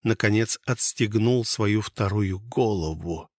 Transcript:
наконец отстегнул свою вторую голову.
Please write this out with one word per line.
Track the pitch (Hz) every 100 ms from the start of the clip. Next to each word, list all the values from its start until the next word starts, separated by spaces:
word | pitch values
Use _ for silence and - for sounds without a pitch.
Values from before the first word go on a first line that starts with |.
наконец | 113 107 107 107 113 - -
отстегнул | 123 - - 110 107 113 127 110
свою | - 104 107
вторую | - - 98 104 98 92
голову. | 113 131 117 98 80 80 85 80 -